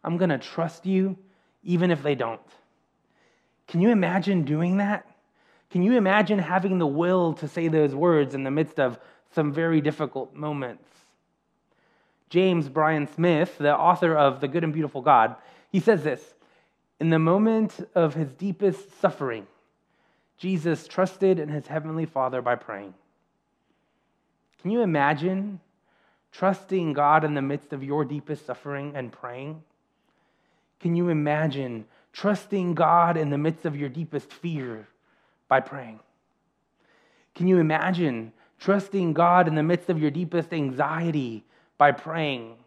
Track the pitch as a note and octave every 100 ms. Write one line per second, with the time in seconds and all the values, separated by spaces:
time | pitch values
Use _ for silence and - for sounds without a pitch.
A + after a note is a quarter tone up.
0 | E3 E3+ F3+ C3+ - - E3 - F#3 F#3+
1 | F#3+ F#3+ _ _ _ _ - F3 F3+ D#3+
2 | D3 C#3 A#2 A2+ - _ _ _ _ _
3 | _ _ _ _ _ _ - E3+ G#3 A3
4 | E3+ F#3 F#3 F#3+ C#3 D3+ F3 F#3+ G3+ G#3
5 | - _ _ _ _ _ _ F3 F#3 B3
6 | F#3+ G3+ G3+ G#3 F3 F#3 F#3 F#3 D#3 C#3+
7 | F3 F#3 E3+ D#3 D3 F3 E3 D#3+ D3 C3+
8 | F3 D#3+ C#3 C3+ C3+ C#3+ D#3 - C3 A#2
9 | - _ _ - D3+ C#3+ E3 D#3+ D3 D3+
10 | C#3+ C3+ B2 D3 D3+ C#3+ B2+ G#2+ _ _
11 | _ _ _ _ _ _ _ _ _ _
12 | _ _ _ E3+ F#3+ E3+ C#3 C#3 D#3 D#3
13 | C#3+ - F3 D#3+ F3+ - C#3+ D3 D#3+ F3
14 | E3+ D#3 C#3 C3+ C#3 D#3+ D#3+ D#3 D3 C3+
15 | C3+ B2+ A2 A#2 - - _ F#3+ G#3+ G3+
16 | D3 B2+ - _ _ _ _ _ _ _
17 | E3 D#3+ D#3+ F#3+ A3 A3 A3 - F3 F#3
18 | E3 C#3+ D3 - G3 F3+ G3+ - - -
19 | F#3+ - C3+ A2+ G2 _ _ _ _ _
20 | _ _ _ _ F#3 F#3 D#3+ D3+ - -
21 | F#3 - F#3+ F3 D3+ D3+ - D#3 D#3 D#3+
22 | D#3+ C#3 B2+ B2+ A#2+ A#2+ - G2+ G2+ F#2+
23 | _ _ _ _ _ _ _ _ _ _
24 | _ _ _ _ _ _ F3+ A#3 G#3+ D#3
25 | C#3 D3+ E3+ F#3+ G3+ F#3 _ _ _ _
26 | _ _ _ - F#3+ F#3+ - F#3+ E3 C#3+
27 | D3 D#3 D#3 D3 C3+ C#3+ - C#3 C3+ D3
28 | C#3 D3 - D3 - A#2+ C#3+ C#3+ C#3+ C#3+
29 | B2 - B2 B2 C#3 D#3 _ _ _ _
30 | _ _ _ _ _ _ _ _ E3+ E3+
31 | F3 D#3 D3 D3+ D#3 C#3 B2+ A#2 G#2+ _
32 | _ - G3 G3 - G3+ F3+ E3 D#3 E3+
33 | E3+ E3 D3+ C#3+ D#3 D#3+ E3 C#3+ C#3+ C3+
34 | D#3 D3 - - E3+ D#3 B2+ A2 G#2+ _
35 | _ _ _ _ _ C3 C3 C#3+ A#2+ A2
36 | _ _ _ _ _ _ _ _ _ _
37 | _ _ _ - F3 F3+ D#3+ D#3 E3+ F3
38 | E3 A#2 A2+ _ _ _ - G3+ F#3+ G3
39 | F3 D#3 E3+ F3+ E3 D#3 D#3 F3 - E3
40 | D3+ C#3+ F3 E3+ D#3+ E3 C#3 B2+ D3 D#3+
41 | E3+ D3+ B2+ A2 _ _ _ _ D3 C#3
42 | D#3+ D#3+ D3+ C3 A2+ A#2